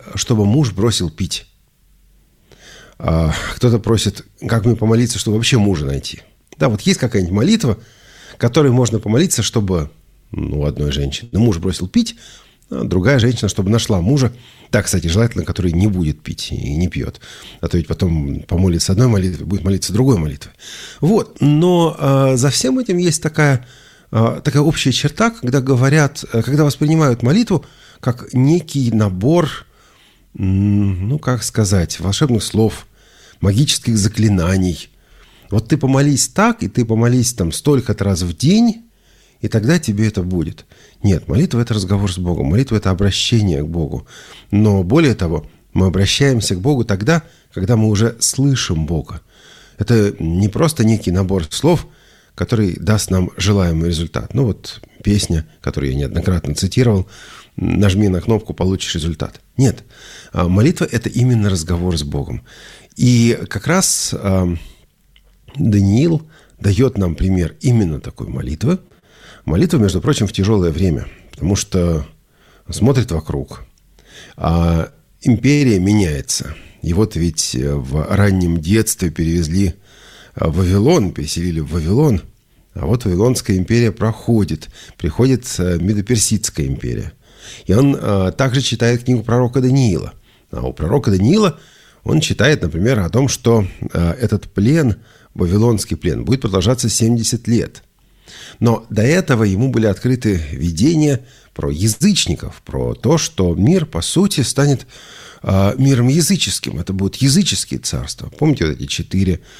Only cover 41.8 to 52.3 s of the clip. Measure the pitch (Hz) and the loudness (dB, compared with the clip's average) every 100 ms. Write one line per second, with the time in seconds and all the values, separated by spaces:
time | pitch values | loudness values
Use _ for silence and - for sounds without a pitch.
41.8 | 92 101 101 90 87 78 71 101 139 107 | -2 -2 -2 -2 -4 -2 0 0 0 0
42.8 | 95 92 101 - - 117 98 73 76 85 | 0 0 0 0 0 2 2 0 -2 -4
43.8 | 76 - - - - - - 101 107 98 | -4 -6 -12 -20 -20 -18 -2 2 4 4
44.8 | 90 147 151 - 85 80 - - _ 92 | 2 2 2 2 -2 -4 -8 -20 _ 0
45.8 | 92 90 98 - 139 120 - 92 127 135 | 2 2 0 2 2 2 -2 -2 0 0
46.8 | 110 98 107 165 - _ _ - 92 113 | 0 -2 0 0 -2 _ _ -6 0 2
47.8 | 107 101 117 - - - 139 131 - 82 | 2 2 0 -2 -4 0 0 0 -2 -2
48.8 | 78 80 - - _ _ - - - - | -2 -4 -6 -12 _ _ -20 -20 -14 -6
49.8 | 101 117 101 101 82 87 104 104 156 156 | 0 2 2 -2 -2 0 0 0 -2 2
50.8 | 110 107 95 90 92 95 78 - 151 165 | 2 2 0 0 0 -2 -4 -2 2 0
51.8 | - - _ _ _ | -2 -18 _ _ _